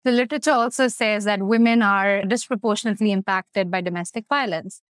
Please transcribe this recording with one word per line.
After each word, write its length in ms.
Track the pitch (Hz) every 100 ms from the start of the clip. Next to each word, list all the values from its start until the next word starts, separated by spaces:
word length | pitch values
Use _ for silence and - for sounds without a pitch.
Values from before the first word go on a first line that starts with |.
the 80 | 254
literature 400 | 240 247 302 302
also 380 | 262 240 - 254
says 340 | - 220 214
that 220 | 202 202
women 380 | 196 226 233 233
are 420 | 208 196 196 202
disproportionately 880 | 196 240 - 226 226 208 226 208 214
impacted 580 | 190 190 190 - - 180
by 100 | 185
domestic 440 | 180 175 175 233 220
violence. 540 | 285 247 175 190 - _